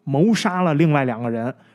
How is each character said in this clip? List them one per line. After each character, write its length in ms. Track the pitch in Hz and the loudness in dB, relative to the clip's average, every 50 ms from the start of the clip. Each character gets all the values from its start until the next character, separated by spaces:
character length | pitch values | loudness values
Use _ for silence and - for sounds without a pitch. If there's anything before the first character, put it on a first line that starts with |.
| - | -8
谋 300 | 143 135 139 175 226 226 | -4 0 2 2 2 2
杀 280 | - - 214 180 180 | 2 0 -2 -2 0
了 120 | 180 170 151 | 0 0 2
另 180 | 143 165 160 | 2 2 2
外 140 | 147 143 135 | 2 2 0
两 160 | 127 113 110 | -2 -4 -4
个 80 | 120 117 | -6 -6
人， 240 | 117 113 113 127 - _ _ _ _ | -4 -4 -6 -6 -8 _ _ _ _